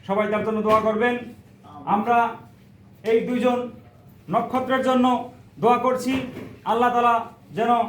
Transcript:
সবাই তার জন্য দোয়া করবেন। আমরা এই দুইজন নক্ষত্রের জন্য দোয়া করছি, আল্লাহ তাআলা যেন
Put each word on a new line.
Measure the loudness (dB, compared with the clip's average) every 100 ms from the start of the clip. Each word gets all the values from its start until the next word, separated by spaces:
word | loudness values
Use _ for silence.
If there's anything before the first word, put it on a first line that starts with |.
| -2
সবাই | -2 0
তার | -2 -2
জন্য | -2 2
দোয়া | 2 2
করবেন। | 0 0 -2 -8 -18 -20 -20 -20 -16 -2 -2
আমরা | 2 2 2 -4 -18 -20 -20 -20 -20 -10 0
এই | 2 2
দুইজন | 0 0 0 -4 -12 -20 -20 -20 -20 -2
নক্ষত্রের | -2 0 -4 0 0 2
জন্য | 2 2 2 -4 -16 -20 -2
দোয়া | 2 2 2
করছি, | -2 -2 -4 -6 -12 -16 -12 -4
আল্লাহ | 0 2
তাআলা | 2 2 0 -2 -16 -12 -4
যেন | 0 2